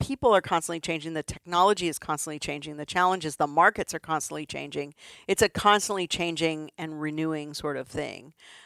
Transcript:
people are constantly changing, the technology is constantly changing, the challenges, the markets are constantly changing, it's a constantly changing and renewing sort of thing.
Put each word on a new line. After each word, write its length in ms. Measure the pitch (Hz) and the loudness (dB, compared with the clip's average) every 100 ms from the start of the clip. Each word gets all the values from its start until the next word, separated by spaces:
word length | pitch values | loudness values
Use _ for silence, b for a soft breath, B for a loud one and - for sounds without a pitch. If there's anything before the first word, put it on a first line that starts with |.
people 340 | - 269 233 | -6 2 6
are 60 | 196 | 6
constantly 400 | - 170 - 165 | 4 0 -2 -6
changing, 320 | - 160 160 | -4 -6 -4
the 80 | 160 | -6
technology 640 | - - 175 175 196 185 175 | -6 -10 0 6 6 6 0
is 140 | - | -4
constantly 400 | - 147 160 151 | -6 -6 -6 -8
changing, 360 | - 143 151 147 | -8 -8 -8 -10
the 80 | |
challenges, 520 | 147 180 185 185 156 - | -4 2 2 2 -2 -2
the 100 | 147 | 0
markets 480 | 151 190 214 - | 6 6 4 -4
are 60 | 165 | -6
constantly 460 | - 156 - 151 151 | -4 -4 -4 -8 -8
changing, 480 | 139 143 143 143 - B B B | -10 -8 -8 -8 -12 B B B
it's 140 | 196 | 2
a 60 | 214 | 2
constantly 600 | - 208 208 - 202 175 | 4 4 6 4 -4 -4
changing 640 | - 170 160 160 156 156 - | -2 -4 0 -2 -2 -10 -10
and 240 | 160 156 | -10 -6
renewing 540 | 151 151 160 156 147 | -6 -4 -4 -4 -6
sort 220 | 147 151 139 | -8 -6 -6
of 100 | 127 | -8
thing. 480 | 151 143 92 143 _ B B | -8 -8 -10 -18 _ B B